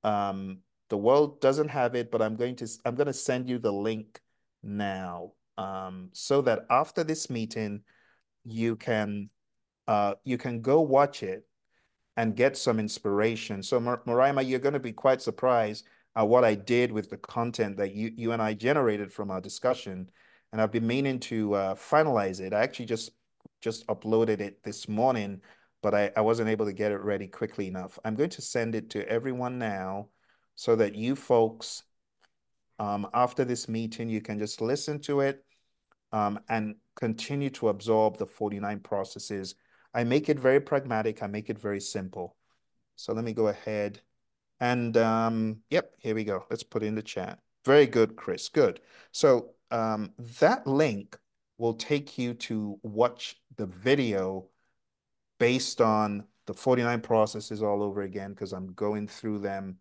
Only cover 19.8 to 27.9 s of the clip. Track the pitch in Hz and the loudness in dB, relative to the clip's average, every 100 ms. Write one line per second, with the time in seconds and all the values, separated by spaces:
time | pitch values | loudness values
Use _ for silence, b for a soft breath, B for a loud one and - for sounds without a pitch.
19.8 | 101 92 92 b b b b 110 110 113 | -6 -10 -12 b b b b -2 0 0
20.8 | 113 127 139 127 - 113 107 101 98 95 | 0 0 0 -4 -4 -2 0 0 0 -4
21.8 | - 147 156 120 98 95 95 104 113 - | 2 4 4 2 0 -4 -2 0 0 -2
22.8 | 117 113 - _ _ _ - _ 113 113 | -6 -4 -6 _ _ _ -20 _ -6 -6
23.8 | - 107 110 113 113 104 101 - - 104 | -6 -6 2 2 4 0 -4 -10 -12 -12
24.8 | - 107 127 123 101 98 b b b _ | -6 2 2 2 -2 -8 b b b _
25.8 | 107 104 101 - 110 117 110 110 104 95 | 2 2 2 2 2 2 2 0 -2 0
26.8 | 104 101 101 98 95 - 107 - 95 92 | -2 -2 -2 -4 -6 -8 -8 -6 -6 -6
27.8 | 87 | -10